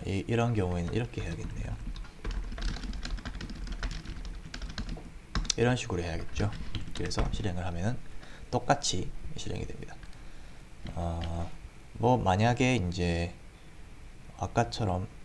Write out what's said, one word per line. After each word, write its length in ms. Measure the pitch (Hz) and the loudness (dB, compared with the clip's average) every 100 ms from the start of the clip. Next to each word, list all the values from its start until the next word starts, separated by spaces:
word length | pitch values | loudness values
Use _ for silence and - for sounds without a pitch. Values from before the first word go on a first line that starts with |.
| 90 | 0
이, 180 | 98 - | 0 2
이런 260 | 117 117 | 4 4
경우에는 400 | 113 92 90 85 | 4 4 2 2
이렇게 280 | 107 120 - | 0 0 -2
해야겠네요. 520 | 95 80 - - - 110 - - - - - - - - - - - - - - - - - - - - - - - - - - - - - - - - - - - - - - | -4 -2 -4 -4 -2 -2 -4 -6 -8 -6 -4 -2 -2 -2 -2 -2 -2 -4 -2 -4 -4 -6 -6 -6 -6 -4 -4 -4 -6 -6 -6 -8 -8 -8 -6 -6 -4 -6 -8 -12 -4 -2 0 4
이런 200 | 117 123 | 6 4
식으로 260 | - 87 | 2 0
해야겠죠. 480 | 85 82 - - 104 - - - - - | 0 0 0 2 0 0 -2 -2 0 -2
그래서 320 | - - - | 0 2 2
실행을 320 | - 107 87 | 2 0 0
하면은 320 | 87 85 95 127 - - - - - | 0 0 2 0 -2 -6 -8 -10 -2
똑같이 640 | - - 143 - 90 - - - - | 0 4 4 4 0 0 -2 -2 -2
실행이 300 | - 95 - | -2 -2 -4
됩니다. 280 | - - - - - - - - - - - - 82 | -6 -8 -10 -10 -12 -10 -10 -12 -12 -14 -10 -8 -2
어, 560 | 85 82 85 82 85 - - - - | -2 -2 -2 -2 -2 -4 -10 -14 -12
뭐 240 | - 113 123 | 2 6 6
만약에 600 | 95 92 113 120 127 123 | 8 8 8 8 6 6
이제 580 | 87 87 87 85 87 - - - - - - - - - - - | 4 2 4 4 2 -2 -14 -16 -16 -14 -14 -14 -14 -14 -12 -6
아까처럼 680 | 95 - 117 - 110 92 98 - | 0 2 2 2 2 2 -2 -6